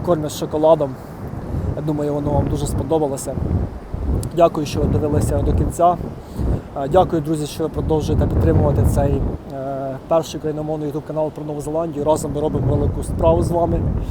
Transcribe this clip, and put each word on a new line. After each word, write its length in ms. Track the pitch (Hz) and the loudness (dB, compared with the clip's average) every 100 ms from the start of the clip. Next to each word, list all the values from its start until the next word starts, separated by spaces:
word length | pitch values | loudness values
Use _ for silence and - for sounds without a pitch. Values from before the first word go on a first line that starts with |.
| 175 | 0
кормять 260 | 165 147 | 0 -2
шоколадом. 600 | - 151 156 156 160 139 131 - - - - - - - - | -4 -4 4 6 6 2 -4 -12 -12 -10 -8 -6 -4 -2 -2
Я 60 | |
думаю, 320 | 151 147 147 | -2 -2 -2
воно 160 | 147 147 | -2 0
вам 180 | 143 143 | 2 2
дуже 180 | 143 147 | 0 -2
сподобалося. 680 | - 139 160 147 139 139 131 - - - - - - - - - 165 | -2 0 0 0 -2 -6 -4 0 0 -2 -6 -10 -6 -2 0 0 4
Дякую, 300 | 170 160 143 | 4 2 -4
що 140 | 156 | 0
ви 60 | 143 | 0
дивилися 520 | 139 147 147 151 143 | 2 0 0 0 0
до 140 | - | 2
кінця. 440 | - 147 - 175 170 - - - - - - - 143 | 2 0 2 2 2 -4 -12 -12 -4 -2 -2 -4 -6
Е, 120 | 139 | 2
дякую, 340 | 180 175 165 | 2 4 0
друзі, 240 | 147 156 147 | 0 -2 -4
що 160 | - | -4
ви 60 | 156 | -4
продовжуєте 580 | 156 147 156 147 143 - | -2 0 0 2 2 2
підтримувати 560 | - - - 147 135 131 | 2 4 4 4 4 2
цей, 280 | 143 143 135 127 - - | 4 2 2 -2 -6 -10
е, 440 | 135 135 135 139 131 - | -8 -6 -6 -6 -6 0
перший 300 | 165 160 160 | 2 2 -4
україномовний 540 | 156 151 156 156 151 | -4 -4 -4 -4 -4
YouTube 140 | 151 151 | -4 -4
канал 240 | 156 156 | -4 -4
про 140 | 147 | -4
Нову 160 | 151 147 | -8 -6
Зеландію. 440 | 139 160 170 143 | -4 -2 -2 0
Разом 280 | 147 156 156 | 2 2 0
ми 60 | 143 | -2
робимо 360 | 151 143 127 139 | 0 2 2 2
велику 260 | 143 - | 2 0
справу 400 | - - 165 170 | -2 2 4 4
з 80 | 165 | 2
вами, 300 | 170 170 165 - - - | 2 2 2 0 0 -4